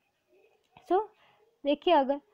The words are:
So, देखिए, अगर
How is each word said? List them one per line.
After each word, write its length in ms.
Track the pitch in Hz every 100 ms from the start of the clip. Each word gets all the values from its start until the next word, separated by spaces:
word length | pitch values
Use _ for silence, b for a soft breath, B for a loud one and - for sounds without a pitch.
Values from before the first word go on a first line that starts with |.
| _ _ _ _ _ _ _ _ -
So, 160 | 370 427 _ b b b _ 277
देखिए, 280 | 294 370
अगर 280 | 320 269 285 _